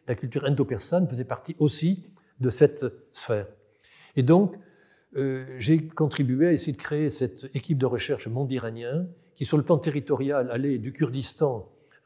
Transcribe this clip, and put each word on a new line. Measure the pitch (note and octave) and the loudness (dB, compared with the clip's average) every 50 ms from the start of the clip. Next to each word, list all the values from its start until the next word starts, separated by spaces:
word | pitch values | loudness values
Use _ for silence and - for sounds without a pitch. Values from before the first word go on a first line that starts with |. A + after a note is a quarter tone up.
| _ - | _ -6
la | B2 | -4
culture | - - B2 - D3 C#3 | -4 -4 -6 -4 -2 0
indo-persane | C#3 C#3+ C3 C3+ - B2 G2+ - - E3+ F3+ F#3 - | 2 2 2 2 0 -2 -4 -2 0 0 2 2 0
faisait | C3 A#2+ B2+ | -2 -4 -6
partie | - A#2+ - - - E3 - | -6 -8 -10 -8 -12 0 2
aussi | D3+ C#3+ - - D#3 E3+ G3 F#3 - - - _ _ _ _ - | 2 2 4 2 2 2 0 0 -4 -12 -20 _ _ _ _ -2
de | B2+ B2 | 0 0
cette | - - D3+ C#3+ - - C3+ A#2+ - - - _ | 6 6 6 6 6 0 -6 -6 -6 -10 -16 _
sphère. | _ - - - A#2 G#2 G2 G2 - _ _ _ _ _ _ _ - - - - _ | _ -10 -4 -2 -2 -4 -4 -8 -14 _ _ _ _ _ _ _ -20 -20 -20 -6 _
Et | C#3+ B2+ | 0 4
donc, | B2+ D#3+ F3+ G#3 F3+ - - - - _ _ _ _ _ _ _ _ - C3+ | 6 6 6 6 4 0 -6 -16 -20 _ _ _ _ _ _ _ _ -6 -4
euh, | C3+ C3+ C3 C3 C3 C3 C3 C3 | -2 -2 -4 -6 -8 -10 -10 -4
j'ai | G#2+ B2 D#3+ D#3+ D#3+ D#3+ | 2 4 4 4 2 -2
contribué | - - D#3+ C#3+ - - C#3+ B2 B2+ C3+ D#3+ F3 | -2 -2 0 0 0 0 0 0 2 2 4 4
à | E3+ | 2
essayer | C#3+ - - | 2 0 -4
de | C3+ - | -6 -8
créer | - - D3+ D3 D#3 C#3+ | -6 -4 -2 -2 -2 -2
cette | - - C3 A#2 - - - - - | -2 -2 -4 -4 -4 -8 -14 -8 -8
équipe | C3+ - - E3 C3+ | -8 -2 -2 0 0
de | C3 | 2
recherche | B2 B2 A2+ - - C#3+ A#2 - A2+ | 0 0 -2 -2 -4 -4 -6 -4 -6
monde | A2+ B2+ C#3+ B2+ | -4 -4 -2 -2
iranien | C3 B2 A#2 A2+ A2 A#2 A#2 A#2+ C3+ E3 F3+ F3+ - - _ _ _ | -2 -4 -4 -6 -8 -8 -8 -6 -4 -4 -4 -6 -10 -16 _ _ _
qui, | - C#3 | -8 -2
sur | - - D3+ | 2 2 2
le | C3 | 4
plan | - F3 D3 | 4 2 2
territorial, | - D#3+ C#3 D3 C3 - D3+ - C3+ C#3 D3 C#3 B2 B2+ | 2 0 -2 -2 -2 -2 -2 0 0 0 0 0 0 0
allait | A#2 A#2+ C3+ C#3+ C#3 A#2 | -2 -2 -2 -2 -2 -2
du | G#2 B2+ - | -4 -8 -4
Kurdistan | - D#3 B2 B2 C3+ B2 - - - D#3 C#3 B2+ A2 - - _ _ _ _ _ _ _ | -2 -2 -2 -2 -4 -4 -6 -2 0 0 0 0 -4 -10 -14 _ _ _ _ _ _ _